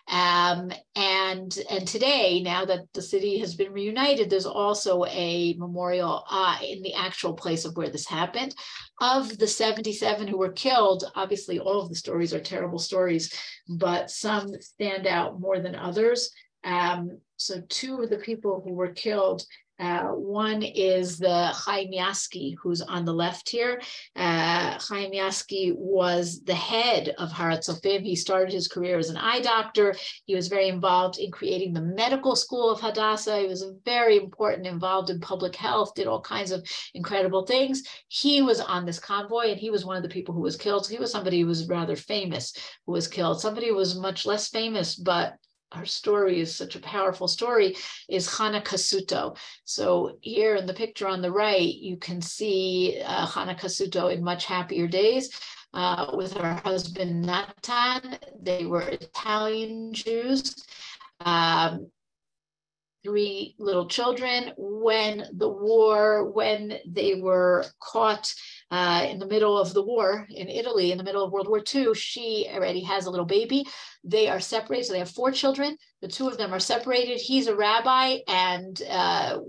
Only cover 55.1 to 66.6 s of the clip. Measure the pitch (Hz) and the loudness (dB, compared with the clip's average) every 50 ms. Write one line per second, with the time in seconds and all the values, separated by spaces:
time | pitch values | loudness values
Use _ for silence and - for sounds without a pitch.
55.1 | 247 262 262 - - - - - - - - _ - 180 180 180 175 175 - - | 6 4 0 -4 -8 -12 -14 -14 -16 -18 -18 _ -4 -2 0 0 0 0 -2 -2
56.1 | - - 185 185 190 202 175 165 170 175 - 202 190 185 180 170 170 190 185 175 | -2 -4 -4 -4 -4 -2 -2 -2 -2 -2 -2 0 0 0 -2 -4 -4 -4 -2 -2
57.1 | 170 170 170 175 180 185 202 - - _ - - 247 240 240 247 254 254 254 254 | 0 0 0 0 0 0 -2 -4 -8 _ -6 -2 0 2 2 2 2 0 -4 -8
58.1 | 254 - - - - 214 180 185 180 180 170 147 170 170 175 - - - - - | -12 -14 -14 -16 -18 -8 -4 -2 -2 -2 0 0 0 0 0 -2 -4 -6 -8 -10
59.1 | - - - 220 214 214 214 214 220 220 220 220 220 226 226 226 220 - - 226 | -10 -6 -2 0 0 0 0 0 0 -2 -2 -4 -6 -8 -8 -8 -8 -6 -4 -2
60.1 | 226 233 240 254 269 269 - - - - - - - - - - - - - - | -2 0 2 2 2 2 0 -2 -8 -10 -16 -20 -18 -18 -16 -16 -18 -18 -20 -20
61.1 | _ - - 175 170 170 165 165 165 165 165 165 170 - - - _ _ _ _ | _ -4 0 2 4 4 4 4 4 4 4 2 0 -2 -8 -12 _ _ _ _
62.1 | _ _ _ _ _ _ _ _ _ _ _ _ _ _ _ _ _ _ - 202 | _ _ _ _ _ _ _ _ _ _ _ _ _ _ _ _ _ _ -6 -2
63.1 | 208 208 208 202 196 196 208 - - - 214 202 190 180 175 175 - - 240 247 | 0 2 2 0 -2 -4 -8 -10 -10 -6 -2 0 2 2 0 0 0 0 2 2
64.1 | 247 254 254 254 247 247 240 - - - 196 196 208 214 226 226 220 220 214 214 | 2 0 0 0 0 0 -2 -4 -8 -8 -8 -6 -4 0 2 4 4 4 2 2
65.1 | 214 208 208 - - 180 214 220 202 196 202 214 226 226 220 220 214 208 214 214 | 0 -4 -6 -8 -4 -2 0 0 0 0 2 4 8 8 8 8 8 8 6 6
66.1 | 214 214 202 - 202 214 214 220 214 208 | 6 4 2 0 0 2 2 2 2 0